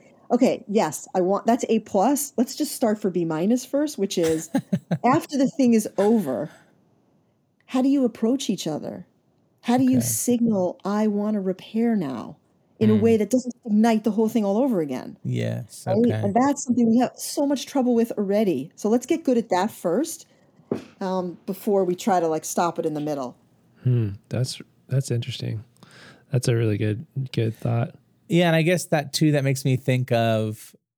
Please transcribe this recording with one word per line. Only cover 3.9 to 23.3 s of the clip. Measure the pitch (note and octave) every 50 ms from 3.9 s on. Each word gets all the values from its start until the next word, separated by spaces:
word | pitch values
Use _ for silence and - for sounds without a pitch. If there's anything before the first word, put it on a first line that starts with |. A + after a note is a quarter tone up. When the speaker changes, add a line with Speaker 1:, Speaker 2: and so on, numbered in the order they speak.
| -
Speaker 1:
which | - G3 G3 - -
is | E3 D#3+ D#3+ D#3+ D#3+ - - - - _ -
Speaker 2:
<laughs> | - - _ F3 - -
Speaker 1:
after | A#3+ C#4 E4 - - D4
the | C4 C#4 B3+ -
thing | - C4 A#3+ A#3
is | A3 G#3 - -
over, | - G3 G#3 A#3 A3 F3+ C3+ B2+ G#2 D3+ D#3+ - - _ _ _ _ _ _ _ _ _ _ _ _ _ _ _ _ _ _ _ _ _
how | - - C4
do | B3+ C#4
you | C#4 C#4+ B3+
approach | A#3 A#3 - A3+ A3+ C4+ C4+ - -
each | G3 - -
other? | D#3+ D3 - - - - - - - _ _ _ _ _ _ _ _ _ _
How | - - A#3+
do | B3+ C4+
you | B3+ B3+
Speaker 2:
Okay. | B3 -
Speaker 1:
signal, | - - - - - B3 A3+ A#3 A3+ G#3+ F#3+ F3+ F3 - - -
"I | G3 G3+ G#3 A3
wanna | G#3+ G3+ G3+ G#3 G#3+ G#3+ G#3
repair | F#3+ F#3+ F#3 F#3 - - - A3 A#3 A#3+ A3+
now," | G#3 D#3+ C3+ B2+ G#2+ - - - - _ _ _ _ _ _ _ -
in | A3 G#3+
a | G#3+
Speaker 2:
Mm. | G#3
Speaker 1:
way | G#3+ A3+ A3+
that | G#3+ G#3 G3+
doesn't | - B3+ - B3 - - _
ignite | A#3+ G#3 G#3+ A3 A#3 A3+ G#3+ G#3+
the | A#3
whole | F#3+ G#3+ A3 G#3+
thing | A3 A#3 G#3
all | G3 G3
over | A3 C#4 C#4 A#3 F3+
again? | D#3 C#3 B2+ A#2+ - - - - -
Speaker 2:
Yes, | C3 B2 A#2 A#2 A#2 A2+ A#2+ A#2+ - - - -
Speaker 1:
Right? | - G3
Speaker 2:
okay. | G#3+ A#3+ A#3+ A2 G#2+ -
Speaker 1:
And | G3+ F#3+
that's | A#3 B3+ C#4+ C#4 - -
something | - A#3 B3 A#3 A3+
we | A3+ B3
have | B3 - -
so | - - - - E4+ C#4+
much | C#4 D4 C4 -
trouble | - - C#4+ B3 B3 A#3+
with | A3+ A#3 A3+ -
already. | - G#3 F#3+ G3+ G#3 A3+ G3 D#3+ B2+ C3+ - -
So | - - G#3
let's | A3 B3 B3
get | - E4+ D#4+ -
good | C4+ B3
at | A#3 A#3 -
that | F#3+ F3+ F#3 G#3+
first, | - - - F3+ E3 A3 D#4+ E4 - - - _ _ _ _ _ _ _ _ _ - - - - - _
um, | G3 F#3 F#3 F#3 F3+ F3+ E3 - _
before | - F#3+ - - A#3 G3+ G3 F#3+
we | F3 F3+
try | F3+ - A3+ F#3+ F3+
to, | E3
like, | D#3+ D#3 D#3 -
stop | - - G#3+ F3 E3+ E3
it | - E3
in | D#3+ D3+
the | D3+
middle. | D3 D3+ D3 C#3 B2+ B2